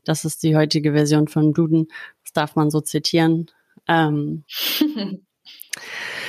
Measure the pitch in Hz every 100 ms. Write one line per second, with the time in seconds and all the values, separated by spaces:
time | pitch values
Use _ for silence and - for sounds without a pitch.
0 | - 156 160 - 160 156 151 156 151 147
1 | 147 151 151 156 151 147 160 160 160 -
2 | - _ - 165 147 160 151 151 - 151
3 | - 170 160 165 165 _ _ _ - 165
4 | 151 147 147 156 - - - - 302 302
5 | 196 185 _ _ - - - - - -
6 | - -